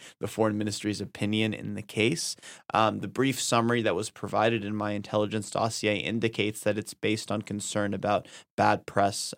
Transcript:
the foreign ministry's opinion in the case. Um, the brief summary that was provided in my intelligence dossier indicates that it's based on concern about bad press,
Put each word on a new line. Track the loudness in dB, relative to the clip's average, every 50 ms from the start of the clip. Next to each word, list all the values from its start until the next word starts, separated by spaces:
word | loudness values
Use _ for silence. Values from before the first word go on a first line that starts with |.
| -18 -20 -12 -8
the | -8
foreign | -4 0 2 2 2 2 0
ministry's | -2 -4 -4 -4 -4 -4 -4 -4
opinion | -6 -8 -6 -4 -2 0 2 2 2 0 0
in | -4 -6 -8 -8
the | -8
case. | -10 -4 0 2 2 2 2 0 -4 -6 -8 -10 -14 -20 -20 -12 -4 2 4
Um, | 4 4 4 2 0
the | -6
brief | -4 0 0 2 2 2 0
summary | 0 2 4 4 4 4 2 2
that | 2 2 2
was | 0 -2 -4
provided | -8 -10 -6 -2 2 4 4 4 2 0 -2
in | -4 -4
my | -2 -2 -2
intelligence | -2 -4 -4 0 0 0 2 2 0 -4 -4 -2
dossier | -2 0 0 0 0 0 0 2 2 2
indicates | 0 -2 -2 0 0 0 0 0 0 0 -2 -2
that | -2 0 0
it's | -2 -4 -8
based | -8 -4 -2 0 0 0 -2 -4
on | -4 -4
concern | -4 -6 -6 -6 -6 -4 -2 -2 -2 -2 -2
about | -2 0 0 0 0 0 -4 -18 -20 -20 _ 0
bad | 2 4 4 4 2 -2
press, | -2 2 2 2 2 2 -2 -6 -8 -6